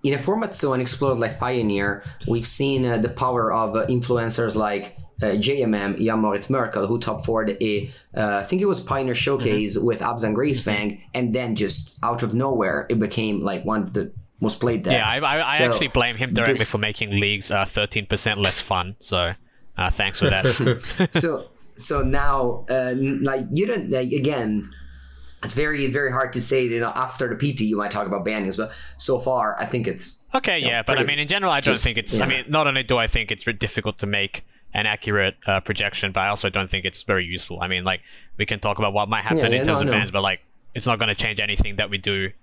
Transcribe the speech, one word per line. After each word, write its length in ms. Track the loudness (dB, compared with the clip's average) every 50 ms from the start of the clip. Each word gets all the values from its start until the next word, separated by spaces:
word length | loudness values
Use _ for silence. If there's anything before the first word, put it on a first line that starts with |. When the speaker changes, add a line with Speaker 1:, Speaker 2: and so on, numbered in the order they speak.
| _
Speaker 1:
in 100 | 0 0
a 40 | 0
format 360 | 0 0 0 0 0 -2 -2
so 180 | 0 0 0 0
unexplored 460 | 0 0 -2 -2 0 2 0 2 2
like 200 | 0 -2 -2 -4
Pioneer, 640 | -4 -2 0 0 0 2 2 2 0 0 -2 -4 -8 -14 -14 -8 -4 -2
we've 200 | -2 0 0 -2
seen, 380 | -2 0 0 0 2 2 2
uh, 120 | 2 2 0
the 120 | 0 -2
power 420 | -2 -2 0 0 2 2 2 2
of, 240 | 2 2 0 2 0
uh, 100 | 0 0 2
influencers 680 | 2 0 2 2 0 2 2 0 0 0 -2 0 0
like, 420 | 0 0 0 0 -2 -6 -8 -14 -16 -16 -16 -8 -2
uh, 140 | 0 0 2 2
J 260 | 2 2 2 2 2
M 100 | 2 2
M, 220 | 2 0 -2 -2 0
Jan 220 | 0 0 2 2
Moritz 300 | 2 2 0 -2 -2 0
Merkel, 380 | 0 0 0 0 0 -2 0 0
who 120 | 0 -2
top 240 | -2 -4 -4 -4 -2
four'd 260 | -2 0 0 0 -2 -2 0
a, 280 | 0 0 0 -2 -2 -6 -12 -18 -20 _ -4
uh, 240 | -2 0 0 0 0
I 20 | 0
think 180 | 0 0 2
it 40 | 2
was 160 | 2 2 0
Pioneer 340 | -2 -2 -2 0 0 0 0
Showcase 600 | 0 0 0 0 2 2 2 2 2 0 0 -2 0
Speaker 2:
Mm-hmm. 100 | 0 0
Speaker 1:
with 140 | 0 0
Abzan 340 | -2 -2 -2 0 0 0 0
Greasefang, 680 | 2 2 2 0 0 0 0 -2 0 0 -2 -4 -6 -12 -8 -4
and 200 | -2 -2 0 0
then 220 | 0 0 0 0
just 420 | 0 0 0 0 -2 -4 -8 -10 -4 -2
out 180 | -2 -2 0 -2
of 100 | 0 2
nowhere, 520 | 2 2 2 2 2 2 2 2 0 0 0
it 100 | 0 0
became, 420 | 0 0 0 0 0 0 0 0
like, 220 | -2 -2 -4 -2 -2
one 200 | -2 0 0 0
of 100 | 0 -2
the 180 | -4 -4 -4 -8 -14 -16 -16 _ _
most 180 | -2 -2 0 0
played 240 | 0 0 0 0 2
decks. 340 | 2 2 4 4 4 2 2
Speaker 2:
Yeah, 40 | 2 2
I, 100 | 0 0
I, 100 | 0 2
I 20 | 4
Speaker 1:
So 180 | 4 4 4
Speaker 2:
actually 160 | 4 2 0 2
blame 300 | 2 2 2 2 0 -2
him 160 | -2 0 2
directly 220 | 2 4 4 4
Speaker 1:
this 140 | 4 2 2
Speaker 2:
for 60 | 2 0
making 320 | 0 0 -2 -4 -4 0
leagues, 380 | 2 2 4 4 2 0 -2 0
uh, 140 | 0 0 0
thirteen 420 | 0 0 -2 -2 0 -2 -4 -2
percent 340 | 0 0 0 2 0 2 2
less 180 | 2 0 0 0
fun. 380 | -2 0 0 0 0 -4 -8 -10
So, 320 | -6 -2 0 2 2 0 -2 -6 -12 _ _ -20 -20 -12 -4 -2
uh, 120 | 0 0
thanks 300 | 2 2 0 -2 0 2
for 100 | 2 4
that. 800 | 4 4 4 2 2 2 2 2 0 0 -2 -10 -2 0 0 0
Speaker 1:
<laughs> 40 | 2
So, 340 | 0 0 0 -2 -4 -8 -12 -20 -20 -20 -20 -10 -6
so 240 | -4 -2 0 0
now, 640 | 2 2 2 4 4 4 4 4 2 0 0 -2 -4 -2
uh, 40 | -2 0 0 0
n-, 320 | 0 0 0 0 0 0 0
like, 220 | 0 0 -2 -4 -2 0
you 120 | 0 0 0
don't, 220 | 0 -2 -2 0
like, 220 | 0 0 0 0
again, 580 | 0 0 0 0 0 0 0 0 0 -2 -2 -4 -12 -16 -16 -16 -16 -18 -20 -20 -18 -18 -16 -16 -14 -10 -8
it's 100 | -4 0
very, 340 | 0 0 0 0 0 0 0
very 240 | 0 0 0 2
hard 220 | 2 0 -2 0 -2
to 80 | -2
say, 240 | 0 2 2 2 2
you 140 | 2 2 0
know, 100 | 0 0 0
after 340 | -2 -4 -4 -2 -4 -2 -2
the 60 | 0 0
P 160 | 0 0 0
T 120 | 0 0
you 120 | 2 2 0
might 140 | 0 -2
talk 140 | -2 -2 -2 -2
about 180 | -2 -2 -2
bannings, 320 | -2 -2 0 -2 -2 -2 -2
but 140 | -4 -6 -6 -14 -14 -14 -8 -4
so 220 | 0 2 2 2
far 360 | 2 2 2 2 2 0 0 -2
I 60 | -4
think 220 | -2 -2 -2 0 -2
it's, 340 | -2 -4 -6 -8 -8 -14 -18 -4 -4
Speaker 2:
Okay, 260 | -2 0 2 0 2
Speaker 1:
you 60 | 2
know, 60 | 2
Speaker 2:
yeah, 100 | 0 0
but 120 | 0 2 2
I 20 | 2 2
Speaker 1:
pretty 40 | 0
Speaker 2:
mean, 120 | 0 -2
in 80 | 0 0
general, 220 | 0 0 2 2 2
I 80 | 2
don't 140 | 2 2 2
Speaker 1:
just, 80 | 4 2
Speaker 2:
think 120 | 2 2 0
it's, 180 | -2 0 0 2
I 40 | 2
Speaker 1:
yeah. 20 | 2
Speaker 2:
mean, 180 | 0 -2 -2 0
not 180 | 2 2 4 4
only 160 | 2 0 2
do 140 | 2 2 2
I 100 | 2 2
think 240 | 2 0 0 0
it's 120 | -4 -4 -2
very 100 | -4 -2 -2
difficult 400 | -4 -4 -2 -2 -2 -2 -4 -4
to 60 | -4 -2
make 360 | 0 -2 -2 -2 -4 -10 -14 -14 -20 -20 -20 -6 -2
an 120 | 0 0
accurate, 500 | 0 0 -2 -2 0 2 2 2 2 0 -2 -2 0
uh, 120 | 0 0
projection, 500 | 2 -2 -2 -2 -2 -2 -2 -2 -4 -2
but 100 | 0 0
I 60 | 0 0
also 220 | 0 0 -2 -2
don't 200 | 0 0 -2 0
think 140 | -2 -2 -2
it's 200 | -2 -6 -6 -2
very 200 | 0 0 0 0
useful. 360 | -2 -4 -6 -6 -6 -6 -6
I 60 | -4 -2
mean, 160 | -2 0 0
like, 160 | 0 -2 -2 -4 -14 -20 -20 -18 -14 -6 -6
we 80 | -4
can 140 | -4 -4 -2
talk 180 | 0 -2 0 2
about 120 | 0 0
what 160 | 2 2 0 0
might 160 | 0 -2 0
happen 140 | 0 2 2
Speaker 1:
Yeah, 60 | 2
Speaker 2:
in 60 | 2 2
Speaker 1:
yeah, 100 | 2 2
Speaker 2:
terms 40 | 2
Speaker 1:
no, 140 | 2 2
Speaker 2:
of 40 | 2
Speaker 1:
no. 60 | 2 2
Speaker 2:
bans, 180 | 2 2 0
but, 100 | 0 0
like, 220 | 2 2 0 -2 -6 -20 -20 -20 _ -12 -10
it's 120 | -4 0
not 140 | 0 0 2
gonna 160 | 2 0 0
change 240 | 0 -2 -2 0 0
anything 380 | -2 -2 2 2 2 0 2 -2
that 120 | -2 0
we 80 | -2 -4
do 340 | 0 0 0 0 0 -2 -4 -8